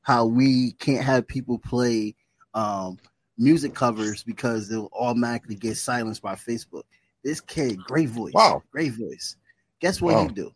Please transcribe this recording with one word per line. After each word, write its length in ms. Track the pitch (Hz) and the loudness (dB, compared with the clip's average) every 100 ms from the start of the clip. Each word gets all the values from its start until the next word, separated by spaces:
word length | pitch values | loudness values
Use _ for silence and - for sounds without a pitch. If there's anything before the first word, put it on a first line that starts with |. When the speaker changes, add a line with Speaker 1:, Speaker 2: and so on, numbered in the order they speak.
Speaker 1:
how 240 | - 123 113 | 4 4 4
we 460 | 120 135 127 127 | 4 4 4 0
can't 300 | - - 131 | -2 -2 0
have 240 | 135 131 113 | 2 0 0
people 300 | 135 123 117 | -8 -4 -6
play, 560 | - 123 123 113 107 - _ _ _ | -2 0 2 0 -2 -10 _ _ _
um, 440 | 110 107 98 92 92 _ _ _ - | -4 -4 -4 -6 -12 _ _ _ 2
music 360 | 131 160 139 | 4 4 2
covers 500 | - 123 110 107 107 | 0 0 2 -4 -4
because 440 | 117 107 123 113 101 | -10 -4 -2 -2 -4
they'll 220 | 113 101 | -6 -6
automatically 640 | 107 123 120 120 120 - 101 | -4 0 2 0 -2 -8 -6
get 220 | 113 107 | -6 -4
silenced 440 | - 123 113 110 | -4 -2 -4 -6
by 140 | 101 95 | -8 -10
Facebook. 480 | - 117 - 85 - _ _ _ | -6 -8 -8 -16 -18 _ _ _
This 160 | 135 156 | -8 -8
kid, 420 | - 160 131 95 - | -8 -4 -2 -4 -2
great 240 | 143 147 | 0 0
voice. 240 | 117 95 | -4 -2
Speaker 2:
Wow. 300 | - 208 71 _ | 4 4 4 _
Speaker 1:
Great 200 | 139 156 | -6 -4
voice. 440 | 110 107 - - - _ _ _ _ | -4 -10 -10 -14 -16 _ _ _ _
Guess 220 | 175 185 | -2 0
what 100 | 175 113 | 4 4
he 60 | |
Speaker 2:
Wow. 40 | 90 | 2
Speaker 1:
do? 240 | 98 82 | -4 -12